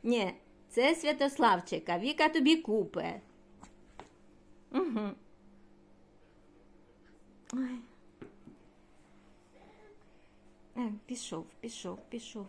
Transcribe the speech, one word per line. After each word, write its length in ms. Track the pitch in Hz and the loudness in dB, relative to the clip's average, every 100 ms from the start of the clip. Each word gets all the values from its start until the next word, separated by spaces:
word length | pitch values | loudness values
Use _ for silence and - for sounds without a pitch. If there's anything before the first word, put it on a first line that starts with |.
Ні, 300 | 226 240 185 - - - - | 2 2 0 -4 -20 -20 -4
це 260 | - 269 | 4 4
Святославчика, 1040 | 330 285 302 277 277 240 180 - 160 - 175 | 4 0 2 0 4 4 4 2 -6 -2 -2
Віка 300 | 233 302 311 | 0 2 4
тобі 280 | 320 269 320 | 6 6 4
купе. 640 | 320 214 185 175 165 190 - - - - - - - - - - - - - - - | 4 0 0 -4 -6 -8 -14 -20 -20 -20 -20 -20 -20 -20 -20 -20 -20 -20 -20 -20 -4
Угу. 380 | 269 359 226 208 - - - - - - - - - - - - - - - - - - - - - - - - | -2 0 -2 -4 -8 -20 -20 -20 -20 -20 -20 -20 -20 -20 -20 -20 -20 -20 -20 -20 -20 -20 -20 -20 -20 -20 -20 -8
Ой. 260 | 247 254 247 - - - - - - - - - - - - - - - - _ - - - 208 - - - - - - - - 233 | -4 -4 -6 -12 -20 -20 -20 -20 -20 -20 -20 -20 -20 -20 -20 -20 -20 -20 -20 _ -20 -20 -20 -20 -20 -20 -20 -20 -20 -20 -20 -14 -6
Е, 160 | 233 208 - | -6 -6 -10
пішов, 400 | 247 - 160 - - | -10 -8 -8 -10 -14
пішов, 380 | 233 226 180 185 - | -14 -10 -10 -10 -12
пішов. 380 | 233 - 220 | -14 -12 -14